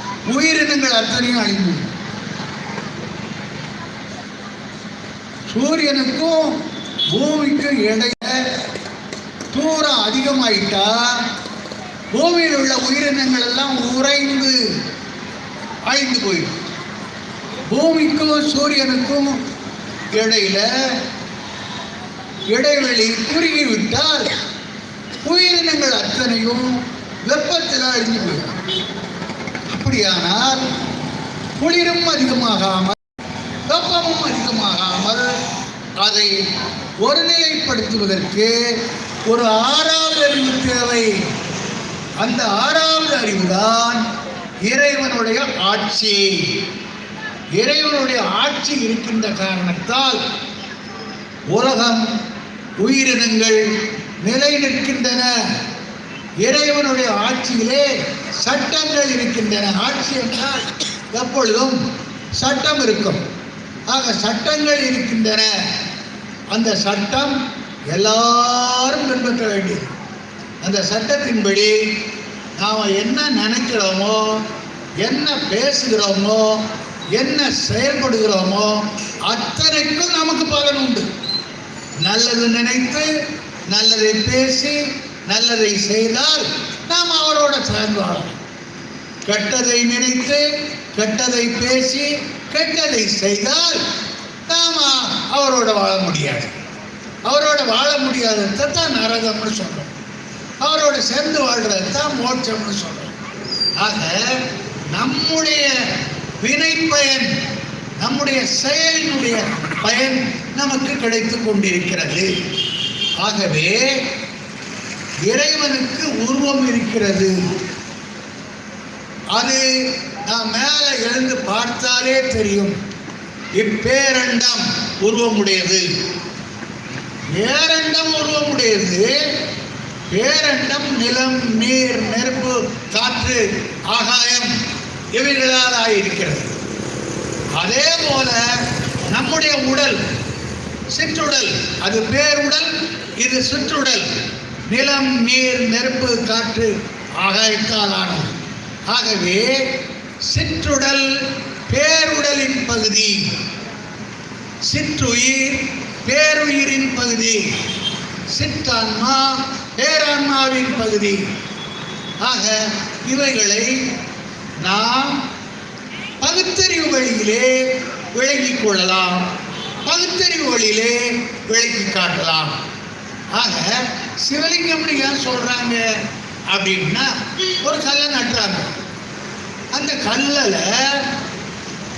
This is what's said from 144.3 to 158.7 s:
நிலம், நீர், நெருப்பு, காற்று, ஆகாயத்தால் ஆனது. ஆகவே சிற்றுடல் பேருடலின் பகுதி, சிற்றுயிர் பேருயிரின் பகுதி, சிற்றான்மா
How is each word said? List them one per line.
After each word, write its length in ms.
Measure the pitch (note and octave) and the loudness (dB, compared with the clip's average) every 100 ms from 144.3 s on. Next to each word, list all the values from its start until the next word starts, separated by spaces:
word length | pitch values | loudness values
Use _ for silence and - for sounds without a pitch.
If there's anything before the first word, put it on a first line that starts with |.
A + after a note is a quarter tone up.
| - - - - | -8 -10 -10 -2
நிலம், 380 | A3+ C#4+ C#4 C4+ B3+ A#3 | 0 2 2 2 2 2
நீர், 360 | B3+ C4 B3 A3+ | 4 2 2 2
நெருப்பு, 380 | A3+ B3+ B3+ B3+ A3+ - | 2 0 0 0 0 0
காற்று, 400 | A3+ A3 A3 A3+ F#3+ - - - - F#3+ | 0 0 0 0 0 -4 -10 -10 -2 0
ஆகாயத்தால் 680 | G3 A3 G#3+ G#3+ A3 G3+ F#3+ | 2 2 2 0 0 0 0
ஆனது. 260 | F3+ F3 - - - - - - - A#3+ | -2 -2 -4 -6 -8 -10 -12 -8 -2 0
ஆகவே 440 | A3 G#3 F3 F#3+ A#3+ C4+ C4 - - - - - - | 0 0 2 2 2 2 0 -2 -6 -10 -12 -6 -2
சிற்றுடல் 760 | - - D#4+ - C#4 C4 C#4 C4+ C4+ C4 - - - - | 0 0 -2 0 2 2 2 0 0 -4 -6 -8 -10 2
பேருடலின் 880 | C4 D4+ D#4+ D#4+ D4+ C#4+ C#4+ C4+ B3+ A#3 | 6 6 6 4 2 2 2 2 0 0
பகுதி, 420 | A#3 G#3 G#3 G#3+ G3+ - - - - - - - - - - - - - - - | 0 2 2 2 2 0 -2 -4 -8 -10 -10 -12 -12 -12 -12 -12 -12 -12 -6 -2
சிற்றுயிர் 920 | D4 D4+ D4+ C4 A#3+ B3+ C4+ C4+ C4+ C4 C4+ - - - | -2 -2 0 2 4 4 4 2 0 -4 -6 -8 -8 0
பேருயிரின் 800 | C#4 D#4 D4+ D4+ C#4 C4+ C4+ C4+ A#3+ | 4 6 4 2 2 2 2 0 0
பகுதி, 380 | A#3+ A3+ A3+ A3 F3 - - - - - - - - - | 0 0 2 2 0 -2 -4 -4 -4 -4 -8 -8 -6 -4
சிற்றான்மா 800 | D#4 C4 - | -2 -2 -2